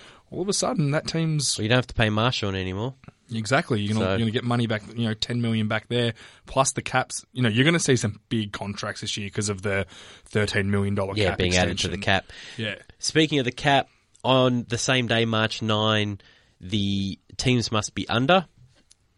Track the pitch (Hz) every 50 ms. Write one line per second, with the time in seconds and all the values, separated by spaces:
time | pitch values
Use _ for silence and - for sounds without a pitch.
0 | - - - - _ - - 143 180 208 190 - 185 220 254 180 151 139 143 156
1 | - - - 165 165 160 156 151 127 - - - 107 107 123 127 123 - - -
2 | 117 107 107 107 113 127 127 - - 101 95 95 92 92 92 98 110 131 131 _
3 | - - - _ _ - 117 113 110 104 131 160 175 - 135 104 104 101 110 110
4 | 98 92 98 104 113 110 104 120 113 117 120 123 120 110 113 104 - - - 117
5 | 117 110 107 - - - - 120 120 117 113 110 107 107 110 107 - - 120 120
6 | 120 117 113 - - - - - _ - - 135 135 - - - - - - 127
7 | 127 - - - - _ - 127 123 113 104 117 131 160 170 165 - - 135 113
8 | - 107 - - _ - 120 113 107 101 - - - 98 101 - - 104 98 -
9 | - 104 - 113 104 98 - - 104 104 101 92 95 104 98 98 95 - - -
10 | - - - - - - - 107 104 101 - 107 98 98 101 101 98 101 101 101
11 | 98 95 98 104 104 90 - - 92 90 90 90 90 87 - 98 - 107 90 92
12 | 101 - 98 92 - - - - - - - - 113 107 98 - - _ - -
13 | - - - 151 160 151 151 143 123 123 123 - - 147 139 135 - _ _ _
14 | _ _ _ _ - 120 131 131 127 127 123 120 113 - 123 113 - - 131 127
15 | 123 107 117 113 117 113 113 110 110 110 - - - 107 107 107 107 110 107 107
16 | 104 104 101 98 _ _ _ _ _ _ _ - - 90 101 107 101 98 101 98
17 | 98 98 82 - _ - - - - 131 127 120 110 - 113 107 104 - - 104
18 | 95 - - 117 127 143 180 190 180 - _ _ - - _ _ _ _ _ _
19 | _ _ _